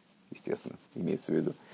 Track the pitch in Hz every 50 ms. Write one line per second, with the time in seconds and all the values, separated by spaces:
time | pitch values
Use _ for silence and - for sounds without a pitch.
0 | _ _ - _ - - - - - - - - - - - - - - - -
1 | 87 80 78 - - - 82 80 80 - - - - -